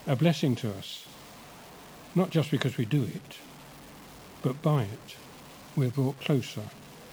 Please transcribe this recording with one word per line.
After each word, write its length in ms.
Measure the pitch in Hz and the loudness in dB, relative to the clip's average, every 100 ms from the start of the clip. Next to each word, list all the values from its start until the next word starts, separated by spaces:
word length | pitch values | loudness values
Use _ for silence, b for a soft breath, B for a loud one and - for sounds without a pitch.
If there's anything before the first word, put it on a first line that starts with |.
| - | 0
a 80 | |
blessing 400 | 127 165 156 147 117 | 6 6 6 4 4
to 140 | 110 | 0
us, 340 | 95 - - - - - - - - - - - - - | -2 -8 -12 -14 -18 -18 -18 -18 -18 -18 -18 -18 -18 0
not 160 | 175 175 | 2 4
just 220 | 165 135 | 4 4
because 240 | 135 135 123 | 2 2 2
we 80 | |
do 180 | 110 147 | 4 4
it, 360 | 107 - - - - - - - - - - - - - | 2 -2 -10 -16 -16 -18 -18 -18 -18 -18 -18 -18 -18 -2
but 200 | 131 - | 0 2
by 220 | 156 147 | 4 4
it 320 | 104 113 - - - - - - - | 2 -4 -12 -16 -16 -18 -18 -18 -4
we're 160 | - 127 | 2 2
brought 300 | 135 131 135 | 4 2 2
closer 420 | - 139 - 110 107 - - - - | 4 4 2 -6 -10 -12 -16 -18 -18